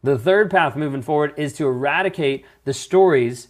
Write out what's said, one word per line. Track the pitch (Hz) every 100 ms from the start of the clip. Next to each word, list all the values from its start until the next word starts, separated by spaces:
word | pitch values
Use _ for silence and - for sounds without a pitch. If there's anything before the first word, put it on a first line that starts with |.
The | 131 135
third | 127 196 214
path | 185 160 139
moving | 151 139
forward | 127 151 147 147
is | 147
to | - 147
eradicate | 123 139 156 196 180 143 135 - _ -
the |
stories | 135 - 185 190 143 120 123 -